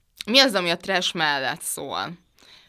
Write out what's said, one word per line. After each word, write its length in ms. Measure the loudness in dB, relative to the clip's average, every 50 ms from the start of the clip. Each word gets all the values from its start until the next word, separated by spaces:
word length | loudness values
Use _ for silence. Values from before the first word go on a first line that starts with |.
| _ _ _ -12 -2
mi 140 | 2 6 6
az, 140 | 6 6 4
ami 160 | 0 0 0
a 80 | -2 -2
trash 380 | -2 -2 -2 0 -2 -2 -2
mellett 460 | 0 0 0 0 0 -2 -2 -4 -4
szól. 560 | -6 -8 -8 -8 -8 -6 -4 -4 -6 -6 -8 -14 _ _ _ _ -20 -20 -20 -20 -20